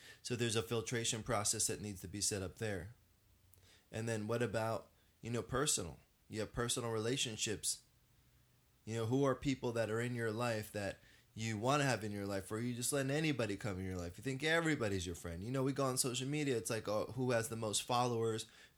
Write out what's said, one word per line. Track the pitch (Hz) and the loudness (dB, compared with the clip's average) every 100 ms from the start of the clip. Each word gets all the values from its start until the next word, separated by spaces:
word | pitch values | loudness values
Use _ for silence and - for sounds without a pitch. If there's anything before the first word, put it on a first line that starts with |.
| - - | -20 -12
So | - 117 | -4 0
there's | 117 107 | 2 2
a | |
filtration | 110 117 107 120 117 113 | 2 0 0 0 0 -2
process | 107 110 104 110 - | 0 0 2 2 0
that | 107 | -2
needs | 104 95 | -6 -8
to | 92 | -8
be | 101 | -2
set | - 101 | 0 0
up | 92 - | -4 -4
there. | 110 95 95 - _ _ _ _ _ - - - _ | -4 -4 -6 -14 _ _ _ _ _ -20 -20 -20 _
And | 110 113 | -6 -2
then | 113 107 | -2 0
what | 117 | 0
about, | 117 110 113 113 - _ _ _ | 0 0 0 -2 -6 _ _ _
you | 113 | -6
know, | 117 | -4
personal? | - 127 147 - 87 65 - _ - | -2 0 2 0 -2 -10 -18 _ -8
You | 107 | -6
have | 101 | -4
personal | - 120 127 120 | -2 -2 0 -2
relationships. | 110 110 135 120 110 117 95 - - - _ _ _ - _ _ _ _ _ - | 0 0 0 -2 -2 -2 -2 -2 -4 -8 _ _ _ -20 _ _ _ _ _ -6
You | 113 | -2
know, | |
who | 113 131 139 | 2 4 4
are | |
people | 127 143 127 127 | 2 0 0 0
that | 113 107 | 0 2
are | 113 | 0
in | 120 | 0
your | 123 113 | 0 -2
life | 107 120 110 104 | 0 0 0 -2
that | 104 98 - - - _ | -4 -4 -4 -12 -20 _
you | 110 113 107 | -6 -2 0
wanna | 120 147 | 2 4
have | 139 113 | 4 2
in | 107 | -2
your | 101 101 | -4 -2
life, | 98 95 | -2 -2
or | 110 | -4
you | 123 | -2
just | 120 123 | -2 0
letting | 143 135 | 2 2
anybody | 147 160 127 110 | 2 2 2 0
come | 98 110 92 | 0 -2 -2
in | |
your | 95 92 | -2 -2
life? | 87 87 | -4 -6
You | |
think | 123 131 | -6 -2
everybody's | 156 165 160 143 110 98 | 2 2 4 2 2 0
your | 87 | -2
friend. | 85 87 85 | -4 -6 -6
You | 107 | -2
know, | 135 | 0
we | 135 | 2
go | 135 | 2
on | 135 127 | 2 2
social | 135 123 135 | 2 0 0
media, | 151 143 117 | 0 2 2
it's | - | 0
like, | 113 101 | -2 0
oh, | 101 - 123 | 0 0 0
who | 127 | 4
has | 117 113 | 4 2
the | 113 | 0
most | 110 104 | 0 0
followers, | - 123 123 117 113 110 - - - | 2 4 4 2 0 0 -4 -14 -16